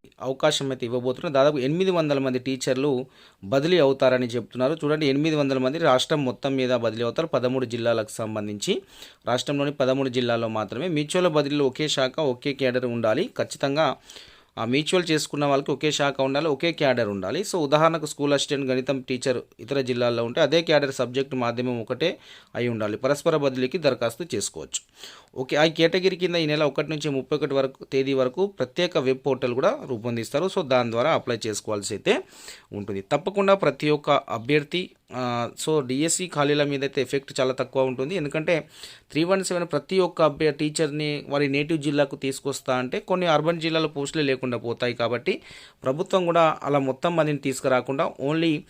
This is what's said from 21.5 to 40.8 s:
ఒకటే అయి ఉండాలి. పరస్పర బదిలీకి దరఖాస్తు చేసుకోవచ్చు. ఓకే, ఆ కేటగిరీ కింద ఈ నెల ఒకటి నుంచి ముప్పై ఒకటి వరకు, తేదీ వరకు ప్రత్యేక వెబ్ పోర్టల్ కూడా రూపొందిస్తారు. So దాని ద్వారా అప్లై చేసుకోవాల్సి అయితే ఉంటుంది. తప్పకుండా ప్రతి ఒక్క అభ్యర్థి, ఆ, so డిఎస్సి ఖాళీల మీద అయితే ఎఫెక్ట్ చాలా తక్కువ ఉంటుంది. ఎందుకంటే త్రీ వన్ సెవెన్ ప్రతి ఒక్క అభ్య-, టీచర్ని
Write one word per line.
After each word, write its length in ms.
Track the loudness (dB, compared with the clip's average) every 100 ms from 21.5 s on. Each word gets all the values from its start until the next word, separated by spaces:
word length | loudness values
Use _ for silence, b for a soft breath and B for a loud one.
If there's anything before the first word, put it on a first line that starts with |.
| -2 -2 -4
ఒకటే 380 | -6 -2 -2 -4 B B B -4
అయి 120 | -2
ఉండాలి. 300 | -2 -2 -2
పరస్పర 400 | -2 0 0 2
బదిలీకి 400 | 2 0 -2 0
దరఖాస్తు 580 | 0 0 -2 -4 -6 -4
చేసుకోవచ్చు. 440 | -4 -8 -10 -10 -10 B B B B -10
ఓకే, 200 | -2 2
ఆ 100 | 2
కేటగిరీ 500 | 4 2 2 0 0
కింద 200 | 0 0
ఈ 100 | 0
నెల 180 | 2
ఒకటి 260 | 0 0 -4
నుంచి 200 | -4 -2
ముప్పై 280 | -4 -2 -2
ఒకటి 160 | 0
వరకు, 300 | 0 -2 -4
తేదీ 300 | -4 -2 2
వరకు 320 | 2 0 0 -2
ప్రత్యేక 520 | -2 -4 -2 0 2
వెబ్ 220 | 0 0 0
పోర్టల్ 280 | 0 0
కూడా 260 | 2 0 0 -4
రూపొందిస్తారు. 600 | -6 -4 -4 -2 -2 -2
So 160 | -2
దాని 300 | 0 2 2
ద్వారా 220 | 0 2
అప్లై 260 | 0 0 -4 -4
చేసుకోవాల్సి 460 | -6 -4 -6 -4
అయితే 300 | -2 0 0 B B B B -12
ఉంటుంది. 280 | -10 -6 -6
తప్పకుండా 520 | -2 -2 0 0 4
ప్రతి 360 | 4 2 0 0
ఒక్క 200 | 0 2
అభ్యర్థి, 800 | 0 0 -6 0 0 0 -6 -8 _ -14
ఆ, 360 | -6 -4 -2 -4 -6
so 180 | -2 0
డిఎస్సి 520 | 0 0 0 -2 -2 0
ఖాళీల 280 | 2 2
మీద 200 | 0 -2
అయితే 180 | -2 -2
ఎఫెక్ట్ 380 | -2 -4 -4 -2
చాలా 140 | 0
తక్కువ 300 | 0 -2 0
ఉంటుంది. 320 | 0 0 -4 -2
ఎందుకంటే 520 | -4 -4 0 -2 -2 B B B _
త్రీ 120 | -2
వన్ 200 | 2 0
సెవెన్ 220 | 0 -2 -2
ప్రతి 340 | -4 0 2
ఒక్క 220 | 2 4
అభ్య-, 300 | 2 4 0
టీచర్ని 720 | 0 -2 0